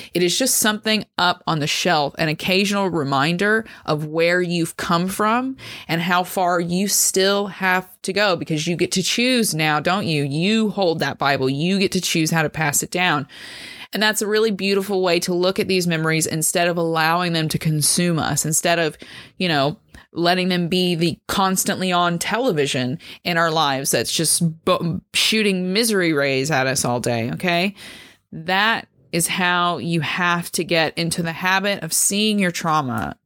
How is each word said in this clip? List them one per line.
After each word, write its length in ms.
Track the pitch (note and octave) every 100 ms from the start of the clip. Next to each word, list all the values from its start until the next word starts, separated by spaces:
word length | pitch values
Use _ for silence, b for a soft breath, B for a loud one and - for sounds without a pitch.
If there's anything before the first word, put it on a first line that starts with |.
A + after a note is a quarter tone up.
| B
It 100 | E3+
is 160 | F3+ -
just 200 | C4 -
something 480 | A3 G#3+ A3 G#3+ - -
up 260 | F3+ - -
on 140 | D#3+
the 60 | D3
shelf, 480 | - F3+ D#3+ D3 -
an 100 | D#3+
occasional 640 | D#3 - F#3 G3+ G3+ G3
reminder 720 | E3 C#3 C#3 D3 F3 G3+ A3 G#3+ B -
of 180 | D3+
where 380 | D3+ D#3+ E3+ F3+
you've 340 | F3 F3 D#3 -
come 320 | - E3+ F#3
from 480 | G3 G#3+ A#3+ C4 C4 B B B
and 140 | E3
how 220 | E3+ F3+
far 360 | F3+ - F3 F3
you 260 | F3 F3+ G3+
still 600 | - - F#3+ F#3+ G3+ G3+
have 420 | E3 F#3+ F#3 F#3 -
to 100 | -
go, 240 | F#3+ G#3 F3
because 300 | D3+ D#3 D#3+
you 100 | E3
get 160 | F3
to 100 | F#3+
choose 520 | F3 - B3 B3 A3
now, 260 | D#3 D#3 D3+
don't 260 | F3 G3 E3+
you? 160 | D3+
You 460 | C#3+ D3 F#3 A3 G#3+
hold 300 | G3+ F3+ D#3+
that 180 | C#3 -
Bible. 320 | C#3 C3+ C3
You 300 | C#3 F3 F#3+
get 140 | F#3+
to 80 | F#3
choose 280 | - E3+ D#3
how 120 | E3
to 80 | D3+
pass 320 | - D#3 C#3+
it 80 | -
down. 360 | F3 F3+ D3 C3+ B B B B B B
And 80 | G3
that's 180 | G#3+ G#3
a 60 | G#3
really 240 | G#3+ A3+
beautiful 500 | F#3 G3 G3 F#3+ G3
way 180 | F#3 F3
to 120 | F#3
look 260 | F3 F3+ F#3+
at 80 | G3+
these 200 | F#3 F3
memories 400 | D#3+ D#3+ D#3+ D#3
instead 420 | D#3+ D#3+ F3+ F3
of 80 | F3
allowing 560 | E3 D#3+ D#3+ F3 F3+
them 160 | E3 D#3
to 100 | D#3+
consume 600 | D#3+ D3+ C#3+ - F3 D#3+
us, 260 | - D#3
instead 340 | D#3 D#3+ F3 E3+
of, 200 | D#3+ - B B B _
you 100 | F#3
know, 300 | D3+ C#3 - _ B B
letting 380 | - E3+ F3+ F#3
them 180 | F3+ E3+
be 260 | F#3 F3+
the 240 | E3 E3+ - -
constantly 640 | - F#3+ F#3+ - E3+ F#3
on 280 | F3 F3 E3+
television 800 | - G#3+ C4 D#3 C#3+ C3+ B2 D3+ B B
in 140 | F#3+ E3+
our 120 | E3+
lives 400 | D#3+ D3 C3+ C#3
that's 220 | C3+ A#2
just 300 | - D#3 - E3+ D#3+ -
bo-, 340 | F3+ E3+ - -
shooting 580 | - - A3 G3+ F#3 F3+
misery 400 | G3 A#3 G3+ E3+
rays 380 | D3 C#3 C3+ C#3
at 160 | D3 C3
us 180 | B2+
all 160 | C3 B2
day, 300 | B2+ A#2 A#2
okay? 440 | D#3+ F3+ E3+ G3 B B B B B _
That 580 | D#3 D#3+ F#3+ G#3+ A3+ - _ _
is 160 | E3+ E3
how 520 | F3+ F3+ F3+ F3 E3
you 240 | C#3+ E3+
have 500 | C#3+ - F3 F3 E3+
to 120 | -
get 340 | F3 E3 D#3 -
into 240 | E3+ E3+
the 100 | E3+
habit 500 | D#3 F#3 F#3+ G3 G3
of 120 | D#3+
seeing 440 | - - G3+ G#3+ G#3
your 120 | F3+
trauma, 640 | E3+ E3+ D#3 C3 A2 D2 -